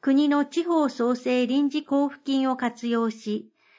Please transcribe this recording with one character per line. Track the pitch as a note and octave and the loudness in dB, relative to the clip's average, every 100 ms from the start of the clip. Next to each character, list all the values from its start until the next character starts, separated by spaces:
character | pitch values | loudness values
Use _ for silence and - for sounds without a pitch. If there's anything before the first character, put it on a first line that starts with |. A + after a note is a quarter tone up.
国 | - C4+ D4 | 2 4 4
の | C#4+ | 2
地 | C#4+ E4 E4+ | 0 -2 0
方 | E4 C#4+ | 2 0
創 | - A#3 A#3+ | 0 -2 0
生 | B3+ B3 B3 | 0 0 2
臨 | C4+ C#4+ | 0 0
時 | D4+ D4 | -2 -2
交 | C#4 C#4+ | 0 0
付 | - - | -4 -4
金 | C4+ C4 | 0 0
を | B3+ | -2
活 | B3 A#3 A#3 | -4 -4 -4
用 | A#3 A3+ | -2 -2
し、 | A3 G#3+ G#3+ - _ _ | -4 -6 -8 -8 _ _